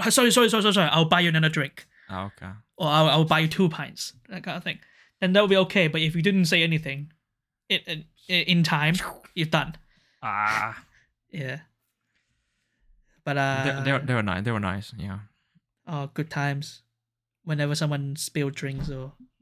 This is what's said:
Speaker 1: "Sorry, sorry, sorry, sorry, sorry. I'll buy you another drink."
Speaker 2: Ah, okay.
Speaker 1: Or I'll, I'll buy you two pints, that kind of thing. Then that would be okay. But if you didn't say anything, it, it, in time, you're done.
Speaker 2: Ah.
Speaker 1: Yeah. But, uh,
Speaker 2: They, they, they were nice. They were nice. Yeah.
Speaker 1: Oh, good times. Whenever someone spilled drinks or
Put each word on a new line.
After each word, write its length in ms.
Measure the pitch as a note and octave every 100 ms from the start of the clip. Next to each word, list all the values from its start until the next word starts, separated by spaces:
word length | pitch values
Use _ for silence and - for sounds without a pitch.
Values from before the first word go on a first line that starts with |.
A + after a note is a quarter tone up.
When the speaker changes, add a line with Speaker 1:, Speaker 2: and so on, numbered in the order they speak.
| A3
Speaker 1:
"Sorry, 220 | A3 A#3+
sorry, 180 | A#3+ A#3
sorry, 120 | A3
sorry, 100 | G#3
sorry. 160 | G3+ D#3
I'll 140 | D#3+ D#3+
buy 140 | F3
you 80 | F3
another 200 | D#3+ D#3
drink." 360 | D#3 C#3 - - _ -
Speaker 2:
Ah, 180 | F#2+ G2
okay. 220 | - F#2+ G#2+ _ -
Speaker 1:
Or 100 | D3+
I'll, 220 | D3+ D#3
I'll 160 | C#3+ D#3+
buy 140 | D#3+
you 100 | D#3+
two 180 | - F3+
pints, 460 | D#3+ C#3 - - - -
that 120 | F#3
kind 120 | - E3+
of 60 |
thing. 160 | - - _ _ _ _
Then 140 | F#3
that 80 | F#3+
would 80 | G#3
be 80 | F#3+ F#3+
okay. 220 | G#3 D#3+
But 100 | D#3+
if 140 | D#3 E3+
you 60 |
didn't 220 | F3 G3 E3+
say 180 | F3
anything, 480 | E3 D#3+ C#3 C#3 D3 _ _ _ _ _ -
it, 160 | F#3 -
it, 180 | D#3 - _ - F3+ E3
in 160 | E3+
time, 320 | D#3 D#3 D3+ F3+ - - - -
you're 100 | D#3
done. 280 | D#3+ C#3+ - _ _ _ _
Speaker 2:
Ah. 580 | A#2 G2+ G#2+ A2 A2 A2 - _ _ _ _
Speaker 1:
Yeah. 300 | E3+ C3 C#3 - _ _ _ _ _ _ _ _ _ _ _ _ _ _ _
But, 140 | - C#3+
uh, 440 | C#3 C3+ C3+ C3+
Speaker 2:
They, 80 | C3+
they, 140 | C3+ C#3+
they 80 |
were 100 | B2
nice. 200 | G#2 F2+
They 80 | G#2+
were 80 | A2+
nice. 340 | G2 G2 - A2
Yeah. 220 | G2+ G2 G#2 _ _ _ _ _ -
Speaker 1:
Oh, 220 | D3+ C#3
good 160 | - D3+
times. 520 | D3+ C#3+ C#3+ D3+ - _ _ _ _ _ _
Whenever 320 | E3+ D3+ D3 D3+
someone 400 | D#3 C#3+ C#3 C#3+
spilled 400 | - - C#3 C#3+
drinks 340 | C#3 C3+ D3
or 240 | C3 C3 - - _